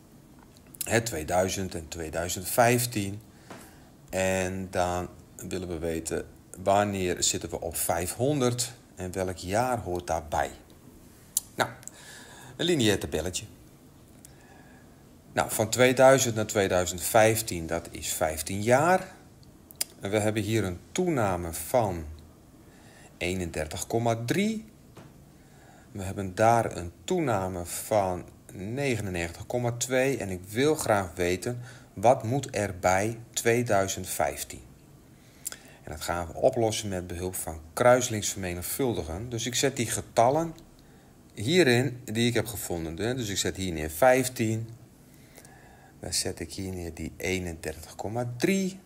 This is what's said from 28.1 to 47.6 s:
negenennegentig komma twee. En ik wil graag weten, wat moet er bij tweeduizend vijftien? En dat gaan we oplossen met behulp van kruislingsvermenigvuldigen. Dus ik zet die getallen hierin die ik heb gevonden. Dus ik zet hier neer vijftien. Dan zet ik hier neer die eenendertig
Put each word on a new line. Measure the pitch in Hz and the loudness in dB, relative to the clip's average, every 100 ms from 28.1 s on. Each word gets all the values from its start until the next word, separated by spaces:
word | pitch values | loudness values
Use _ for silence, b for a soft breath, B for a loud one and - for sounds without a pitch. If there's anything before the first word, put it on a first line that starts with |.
| 87 - - - | -2 -8 -18 -18
negenennegentig | - 95 127 139 110 95 87 85 - - | -10 -8 -4 -2 -2 -2 -4 -6 -8 -6
komma | 120 120 | -2 -2
twee. | 120 - 131 135 135 | -4 0 2 2 0
En | 95 | -4
ik | 90 95 | -8 -6
wil | 104 147 151 | 0 2 2
graag | - 104 92 92 | 2 2 0 -2
weten, | 87 92 120 123 B B B | 0 0 -2 -6 B B B
wat | - 110 127 | 2 4 4
moet | 110 139 - 101 | 2 -2 -2 -2
er | 101 90 | -2 0
bij | 90 95 107 117 - | 2 2 0 -4 -10
tweeduizend | - 117 117 120 98 95 95 92 | -2 2 2 2 2 2 -2 -6
vijftien? | - 73 69 - - - - - - - B B B B B B B | -2 -2 -2 -10 -14 -18 -20 -20 -20 -20 B B B B B B B
En | - | -14
dat | 80 | -8
gaan | - 85 85 | -4 -2 -4
we | |
oplossen | - 131 123 113 110 107 | 2 2 4 2 0 -4
met | 92 90 | -4 -6
behulp | 85 92 92 | -6 -6 -6
van | - 80 - | -8 -10 -6
kruislingsvermenigvuldigen. | - 120 127 120 107 - 101 92 87 - - 131 90 78 82 123 | 4 6 6 4 -4 -4 -4 -4 -4 -4 -2 0 0 -4 -6 -6
Dus | 117 123 | -6 -4
ik | - | 0
zet | 139 127 | 0 0
die | 113 | -2
getallen | - - - 120 151 165 - - B B B B B - | -4 0 4 6 4 0 -6 -20 B B B B B -16
hierin | - 110 180 143 120 127 - | -6 2 6 6 6 2 -2
die | - 110 120 | -4 0 2
ik | |
heb | 117 98 | 2 -2
gevonden. | 98 - 87 80 82 | -4 -4 -4 -4 -4
Dus | 110 127 104 | -2 -2 -4
ik | 92 | -2
zet | 92 85 | -2 -2
hier | 92 | -2
neer | 78 78 | -2 -4
vijftien. | - 131 131 131 - 110 110 113 - - - B B B B B B B B B - | 4 6 6 2 0 -2 -2 -6 -14 -20 -20 B B B B B B B B B -14
Dan | 85 | -6
zet | - - 90 | -4 -4 -6
ik | 82 | -10
hier | - 95 | -8 -8
neer | 92 85 | -6 -8
die | 80 78 - | -8 -10 -6
eenendertig | 92 92 87 80 | -2 -2 -4 -6